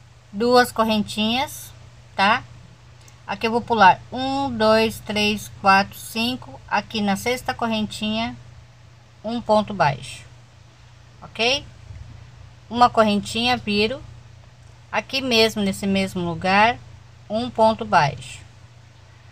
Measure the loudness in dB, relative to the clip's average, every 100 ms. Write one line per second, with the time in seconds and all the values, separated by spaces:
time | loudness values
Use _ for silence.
0 | -20 -20 -14 -2 4 4 4 2 0 2
1 | -2 -2 -2 0 -4 -8 -16 -20 -20 -20
2 | -12 0 2 2 -2 -20 -20 -20 -20 -20
3 | -20 -20 -12 -4 -2 -2 0 6 6 6
4 | -2 -6 -4 -2 -4 0 4 4 2 -2
5 | -6 -2 0 -2 -8 -2 4 4 4 -6
6 | -10 -6 -6 -6 -12 -18 -6 -6 -4 -4
7 | -2 -2 -2 -4 -4 -4 -4 -2 -4 -6
8 | -4 -4 -6 -8 -18 -20 -20 -20 -20 -20
9 | -20 -14 -8 -6 0 2 2 0 0 0
10 | -10 -16 -18 -20 -20 -20 -20 -20 -20 -20
11 | -20 -20 -16 -2 0 0 -6 -20 -18 -18
12 | -18 -20 -20 -20 -20 -20 -6 2 4 4
13 | 2 2 -2 -4 -2 -2 -2 0 0 -2
14 | -12 -20 -20 -20 -20 -20 -20 -20 -6 -6
15 | -4 -6 0 2 2 2 -2 -2 -2 0
16 | -2 -4 -4 -4 0 4 4 2 -10 -20
17 | -20 -20 -8 -6 -4 2 2 2 2 2
18 | 2 -2 -14 -18 -20 -20 -20 -20 -20 -20
19 | -20 -20 -20